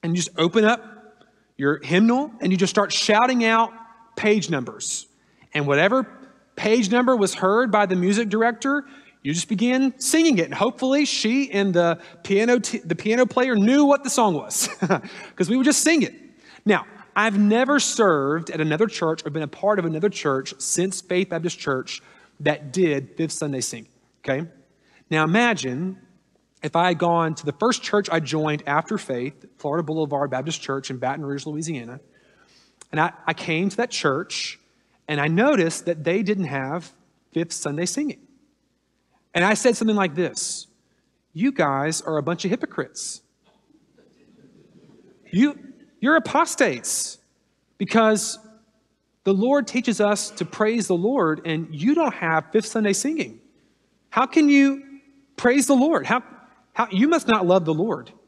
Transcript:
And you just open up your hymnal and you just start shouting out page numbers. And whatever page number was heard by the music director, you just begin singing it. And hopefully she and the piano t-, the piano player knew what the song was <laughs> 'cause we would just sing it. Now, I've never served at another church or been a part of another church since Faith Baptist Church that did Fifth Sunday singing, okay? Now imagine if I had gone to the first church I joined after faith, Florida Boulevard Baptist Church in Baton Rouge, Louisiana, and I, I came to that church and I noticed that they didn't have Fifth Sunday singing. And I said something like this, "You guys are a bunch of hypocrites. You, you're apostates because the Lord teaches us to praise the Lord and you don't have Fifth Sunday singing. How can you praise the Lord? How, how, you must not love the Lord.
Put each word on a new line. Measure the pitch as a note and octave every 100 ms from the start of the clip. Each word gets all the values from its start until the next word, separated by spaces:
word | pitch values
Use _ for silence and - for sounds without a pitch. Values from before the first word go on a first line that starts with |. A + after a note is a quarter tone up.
And | E3 F3
you |
just | E3 -
open | E3 G3
up | G#3+ A#3 - - - _ _ _ _ _
your | C#3 D3+
hymnal | C3+ F3 A3+ B3 D4 A#3
and | F#3
you | F#3
just | F#3
start | - G3+
shouting | - - G#3+ B3 B3+
out | A3+ A3+ A3+ - - - - -
page | G#3+ G#3+ D3
numbers. | D#3 A#2 A2 - - - _ _ _ _
And | D3+ C#3+
whatever | C#3+ F#3 B3+ A#3+ - - _ _ -
page | G#3+ A3+ G3
number | A#3+ B3
was | B3+ G3
heard | - F#3+ G#3+ B3+
by | G#3 G3+
the |
music | F#3 F3+ G#3 A#3
director, | G#3+ A3+ A#3 C#4 C#4+ C#4 - - _
you | C3+
just | E3 -
begin | G#3 A#3 B3+ C4+ B3+
singing | - D#4+ E4 A3+
it. | E3
And |
hopefully | - G#3+ B3 C4 C#4
she | D4 - G#3+ B3+ C#4
and | G3+ G3+
the | F3 E3+ E3 - -
piano | - G3 A#3 B3
t-, | - A3+
the | E3 E3+
piano | G#3 A#3 B3
player | - C4
knew | A3+ G3+ C#4
what | D4 C#4
the | C#4
song | - A3
was | D#3 - - - - F3 D#3
<laughs> | - - - -
'cause | F#3
we | B3
would |
just | C4 -
sing | D4+ E4
it. | E3+ - - _ - -
Now, | - F#3 - - -
I've | - A3 G3+
never | G#3 A3+ B3+ C#4+
served | - - G#3 D#3 C3+ D#3 D#3+
at | D#3+
another | D#3 D3+ G#3+
church | - E3 D#3+
or | D#3+
been | D3+
a | D3+
part | - G3 G#3
of |
another | E3+ D#3 G3+
church | - D3+ C3+ C3+ -
since | - - F#3 F#3
Faith | - F3+ F#3+
Baptist | E3+ E3+ -
Church | - C3 - - _ - _ _
that | D3 D3 C#3+
did | D#3 F3+ C#3 C3+ -
Fifth | D#3+
Sunday | - D3+ C3+
singing, | B2 A#2 G#2+ _ _ _
okay? | - C3+ E3 - _ _ _ _ _
Now | D#3
imagine | D#3 G3 A#3+ G3 C3+ B2+ F#3 F#3+ _ _ _ _ _ _
if | D3+ E3+
I | F3
had | E3
gone | E3+ E3+ D#3+
to | D#3 D3
the |
first | - A3+ A#3
church | - G#3 G3
I | E3
joined | D3 D#3 D#3 D3+ D3
after | D3 E3 G#3+
faith, | - B2+ C3 - - _
Florida | D3+ D#3
Boulevard | D3+ D#3+ D3+ C#3 C#3
Baptist | B2+ D3 D#3+
Church | - C3+ C3+
in | C3
Baton | B2+ C#3+
Rouge, | C#3+ C#3 C#3
Louisiana, | D3+ D#3+ D3+ A#2 C3 _ _ _ _ _ _ _ _ -
and | D3+
I, | E3+ - -
I |
came | D#3+ - D#3+ F#3+
to | -
that | A#3+
church | - - C3+ F#3 - - - _ _ _ _ -
and | D3+
I | D3
noticed | E3 B3+ C#4 E3 - -
that | E3
they | D#3 F#3
didn't | G3+ G#3
have | E3 C#3 C3 D#3+ E3 _ _ _ _
Fifth | - E3+
Sunday | - D3+ D3 F3
singing. | - D4 - _ _ _ _ _ _ _ _ _ _ _
And | E3+
I | F3+
said | G#3+ C4 A#3
something | A3 G#3
like | F#3+
this, | D3 E3+ - - - - _ _ _ _ _ _
"You | D#3 A#3+
guys | C4+ D#3 C3+ D3 D#3+
are | - D#3
a |
bunch | C#3 E3+
of | F#3+
hypocrites. | F3 - - - - - - _ _ _ _ _ _ _ _ _ _ _ _ _ _ _ _ _ _ _ _ _
You, | F3 C#4+ C#4+ - - - _
you're | A#3 D#4+
apostates | - C#4 E4 - A#3+ B2 - - - - _ _ _ _ _ _
because | G3+ A3+ A3 G#3+ - - - - _ _ _ _ _ _
the | -
Lord | G3 A#3 C#4+ B3+
teaches | B3+ B3 G3+
us | G#3 G#3 -
to | -
praise | E3+ - G#3+ A#3 F#3
the | F3+
Lord | G3 C4+ E3 D#3 E3
and | D#3+ D#3+
you | D3+ F#3+
don't | D#4 D4+
have | - E3 D#3+ D#3
Fifth | A3 A3
Sunday | A3+ G#3
singing. | G3 C4+ D#4+ C3+ A2 _ _ _ _ _ _ _
How | - C4+
can | - D4
you | C#4+ C#4 C#4 - - _ _ _ -
praise | A#3+ C4+ B3+
the |
Lord? | C#4 C#4+ D#4
How, | C3 A#3+ - - - _ _
how, | - A3+
you | F#3+ C4+
must | E4 -
not | A3 F3+
love | F#3
the | D#3+
Lord. | D#3 G#3 C#3+ A#2+ -